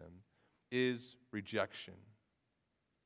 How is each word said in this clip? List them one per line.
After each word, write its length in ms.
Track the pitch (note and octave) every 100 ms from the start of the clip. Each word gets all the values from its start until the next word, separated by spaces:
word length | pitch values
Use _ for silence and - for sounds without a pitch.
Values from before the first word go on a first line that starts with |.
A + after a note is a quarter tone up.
them, 100 | D#2+ F2 - _ _ _ -
is 440 | B2 B2+ B2 A#2+ - -
rejection. 640 | G#2+ G2 A2 G2 - - F2+ G2+ - _ _ _ _ _ _ _ _